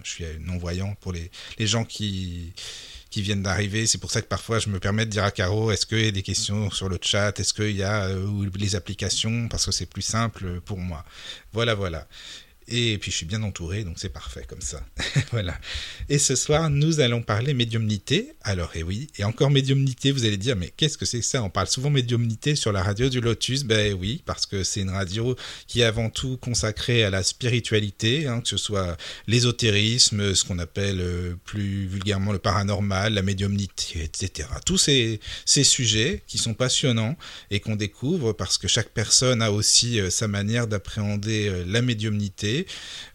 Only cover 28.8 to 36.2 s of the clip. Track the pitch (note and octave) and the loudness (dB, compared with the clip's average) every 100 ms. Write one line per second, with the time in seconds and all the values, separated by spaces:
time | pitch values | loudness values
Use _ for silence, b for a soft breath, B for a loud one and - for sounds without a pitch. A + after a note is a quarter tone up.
28.8 | F2+ E2 B B - A#2+ A#2+ A#2 A2+ G2+ | 0 -2 B B 2 4 4 2 4 4
29.8 | G#2+ A#2 - G#2 G2+ F#2 - F2+ E2+ - | 4 4 4 4 2 2 0 -2 -4 -2
30.8 | G2+ F#2+ F2+ F2 F2 F2 - G#2+ G2+ G2 | -2 0 -2 -2 -4 -6 -8 -4 -2 -2
31.8 | F#2+ G2 G2 G2 G2 G2 A2 G2+ G2+ G2 | -2 -2 0 0 2 0 2 2 2 2
32.8 | G2+ F#2+ G#2 G#2 F#2+ F#2+ G2 G2+ G2 - | 2 2 2 2 2 2 0 0 -2 -4
33.8 | - E2 D#2 - F#2 - D2+ C#2 - F#3 | -6 -4 -6 -4 -6 -6 -8 -6 -2 2
34.8 | - C3+ A2+ G#2+ B B B - C3 - | 4 4 4 -2 B B B 4 6 4
35.8 | A#2+ G#2+ B2+ G#3 | 4 2 2 0